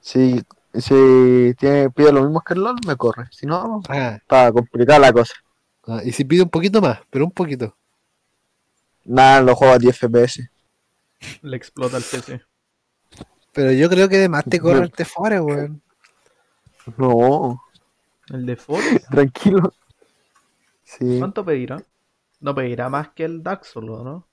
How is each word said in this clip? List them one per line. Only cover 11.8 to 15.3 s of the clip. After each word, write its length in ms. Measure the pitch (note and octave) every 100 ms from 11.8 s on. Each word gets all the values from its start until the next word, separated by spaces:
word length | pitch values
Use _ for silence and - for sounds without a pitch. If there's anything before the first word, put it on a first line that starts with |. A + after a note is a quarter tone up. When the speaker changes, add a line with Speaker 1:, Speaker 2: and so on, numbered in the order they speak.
| B2+ B2
Speaker 3:
el 60 |
P 160 | A#2+ B2+
C. 200 | A#2+ B2+ _ _ _ _ _ _ _ _ - _ _
Speaker 2:
Pero 200 | - C3+
yo 160 | C3 E3
creo 200 | F3+ F#3+
que 60 | F#3+
además 280 | F#3+ D3+ D3
te 120 | F3
corre 180 | E3 -
Speaker 1:
No. 40 |
Speaker 2:
el 80 | F3
Tefore, 480 | - E3 - G#3